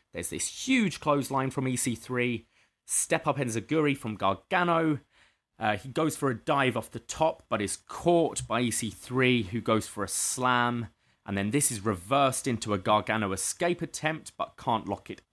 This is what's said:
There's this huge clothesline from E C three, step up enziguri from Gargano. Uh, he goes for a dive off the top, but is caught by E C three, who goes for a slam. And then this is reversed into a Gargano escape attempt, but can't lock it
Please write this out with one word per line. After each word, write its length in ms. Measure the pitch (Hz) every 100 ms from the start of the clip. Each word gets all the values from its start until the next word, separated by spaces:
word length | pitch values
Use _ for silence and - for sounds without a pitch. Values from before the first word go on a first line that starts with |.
| _
There's 180 | 85 90
this 360 | 76 - - -
huge 320 | 262 196 -
clothesline 500 | 156 143 131 135 131
from 160 | 139 131
E 100 | 127
C 180 | 131
three, 520 | 113 - 123 123 113 - _ _ _ -
step 400 | - - 160 151
up 120 | 139
enziguri 580 | 123 110 98 156 147 135
from 180 | 113
Gargano. 840 | 104 98 95 _ 180 175 165 160 143 - _ _ _ _ -
Uh, 180 | 107 104
he 120 | 135
goes 280 | 123 156 -
for 140 | 139
a 80 | 117
dive 380 | - 139 131 117
off 140 | -
the 100 | 117
top, 440 | - - 160 - _
but 140 | 110
is 140 | 107 -
caught 680 | - - 175 170 147 - 123
by 140 | 117
E 100 | 123
C 200 | - 110
three, 540 | - - 127 127 123
who 160 | 95 113
goes 260 | 110 110 -
for 180 | 104
a 40 | 95
slam. 800 | - - - 127 123 120 120 110 - _ _ -
And 120 | 98
then 140 | 104
this 200 | 143 143
is 80 | 113
reversed 680 | 107 92 92 139 135 127 135
into 280 | 113 107
a 40 | 101
Gargano 540 | 107 107 104 110 101
escape 480 | 95 - - 175 175
attempt, 520 | 165 - 151 160 - -
but 220 | - -
can't 280 | 131 110 95
lock 220 | 98 -
it 140 | - _